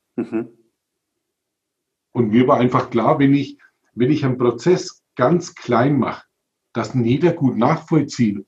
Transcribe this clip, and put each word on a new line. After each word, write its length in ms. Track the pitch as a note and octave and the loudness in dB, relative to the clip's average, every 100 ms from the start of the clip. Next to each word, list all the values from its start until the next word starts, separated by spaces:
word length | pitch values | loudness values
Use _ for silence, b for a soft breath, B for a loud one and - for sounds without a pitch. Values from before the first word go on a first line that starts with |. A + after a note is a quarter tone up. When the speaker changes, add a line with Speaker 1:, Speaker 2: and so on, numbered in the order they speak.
| _ - | _ -10
Speaker 1:
Mhm. 320 | A2+ A2 E2 _ _ _ _ _ _ _ _ _ _ _ _ _ _ _ _ | -6 -6 -8 _ _ _ _ _ _ _ _ _ _ _ _ _ _ _ _
Speaker 2:
Und 200 | B2 A2 | -2 0
mir 160 | A#2 B2 | 2 2
war 120 | A2+ | 2
einfach 300 | B2 B2+ - | 2 0 -2
klar, 300 | A2+ A#2+ D3+ | -2 0 2
wenn 140 | C#3 | 4
ich, 260 | C#3+ - - b _ _ | 2 -2 -12 b _ _
wenn 160 | G#2+ B2+ | -2 0
ich 160 | D3 C3 | 0 0
einen 120 | B2+ | 0
Prozess 680 | A#2+ - F3 E3 - - _ - | -2 0 0 0 -2 -16 _ -2
ganz 380 | B2 E3+ - | 0 0 -2
klein 460 | - - A#2+ C#3 C#3 | -12 -2 0 2 0
mache, 240 | - - - _ _ _ _ | -2 -6 -16 _ _ _ _
dass 240 | B2 - C3 | -8 -6 -2
ihn 80 | |
jeder 300 | A2+ D3 E3+ | 0 2 2
gut 240 | E3+ C3 G#2 | 2 0 0
nachvollziehen 920 | B2+ D#3+ - D#3+ - - A2 G2 | 0 0 0 0 0 -2 -2 -2